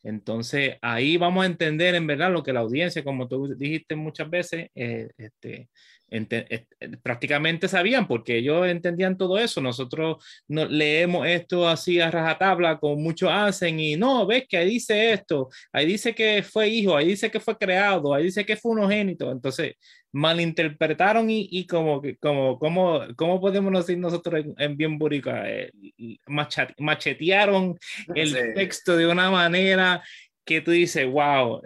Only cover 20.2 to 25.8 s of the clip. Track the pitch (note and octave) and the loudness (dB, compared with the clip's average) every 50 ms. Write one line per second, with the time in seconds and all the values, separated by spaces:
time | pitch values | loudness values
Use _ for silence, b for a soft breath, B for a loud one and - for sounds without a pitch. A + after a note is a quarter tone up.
20.2 | D3+ D#3+ E3 E3+ E3+ E3 D#3+ - E3 D#3 D3+ - D#3+ D#3 D3+ - F3+ G3+ A3 A3+ | 0 2 2 2 0 0 0 0 0 -2 0 0 0 0 2 2 4 4 4 4
21.2 | A3+ A3 A3 A3 G3 - F3 F#3 F3 - F3 E3 D#3+ D#3 D3 C3+ C#3 C3+ - - | 2 2 0 -2 -2 -4 -6 -8 -4 -2 -2 0 0 0 0 -2 -4 -6 -8 -4
22.2 | - D3 C#3+ C#3 C3+ C3 B2 B2+ D3+ D#3 E3+ F#3 F#3 F3 D#3+ C#3 G#2 - A#2+ - | -2 0 0 2 2 0 0 0 -2 0 2 2 2 2 2 0 -2 -4 -6 -2
23.2 | D#3+ E3+ F3+ F#3 F#3 G3 F#3+ G3+ G3 G3 F#3+ F#3 E3+ F#3 F3+ F3 F3+ E3+ E3+ E3+ | 0 0 2 2 2 0 2 2 2 2 2 0 0 0 -2 -2 -2 -2 -2 -4
24.2 | E3+ F3 E3 D#3 D3+ D3+ - - C#3+ D3 C#3+ C#3+ D#3 D#3+ D#3 D3 D#3 D3+ D3 C#3+ | -2 -2 -2 -2 -2 -4 -4 -4 -4 -2 -2 -2 -2 -2 -2 0 -2 -2 -2 -2
25.2 | C3 C3 B2 A2 G2+ A2 A2 G#2+ F#2+ - - G2+ | -4 -4 -4 -4 -4 -6 -6 -6 -8 -10 -12 _